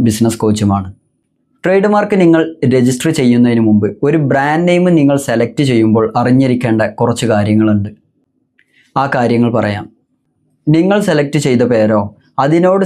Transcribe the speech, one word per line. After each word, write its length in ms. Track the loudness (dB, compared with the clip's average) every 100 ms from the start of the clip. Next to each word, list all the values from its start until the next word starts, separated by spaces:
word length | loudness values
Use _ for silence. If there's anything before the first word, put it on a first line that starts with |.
| 0
ബിസിനസ് 320 | 0 -2 0
കോച്ചുമാണ്. 460 | -2 0 0 -2 -6 -16 _ _ _ _ _ _
ട്രേഡ് 260 | -2 0 2
മാർക്ക് 220 | 0 0 2
നിങ്ങൾ 180 | 4 2 0 -2 0
രജിസ്റ്റർ 360 | 2 0 -2 -2 0
ചെയ്യുന്നതിന് 440 | 2 2 2 2 2
മുമ്പ് 200 | 2 0 -2 -2
ഒരു 100 | 0 0
ബ്രാൻഡ് 360 | 0 0 0 0
നെയിം 160 | 2 2 2
നിങ്ങൾ 180 | 2 0 -2
സെലക്ട് 360 | -2 -2 -2 0
ചെയ്യുമ്പോൾ 360 | 2 2 0 0 -2
അറിഞ്ഞിരിക്കേണ്ട 640 | 0 2 2 0 -2 -2 -2 -2
കുറച്ച് 260 | -4 -2 -2
കാര്യങ്ങളുണ്ട്. 560 | 0 0 0 2 0 -4 -12 _ _ _ _ _ _ _ _ _ -6
ആ 100 | -4 -2
കാര്യങ്ങൾ 340 | 0 0 0 0
പറയാം. 260 | -4 -6 -10 _ _ _ _ _ _ _ 0 0
നിങ്ങൾ 240 | 2 0 0
സെലക്ട് 320 | -2 -2 -2 0
ചെയ്ത 180 | 0 0
പേരോ 300 | 0 0 0 -4 -10 _ -4
അതിനോട് 400 | 0 2 2 0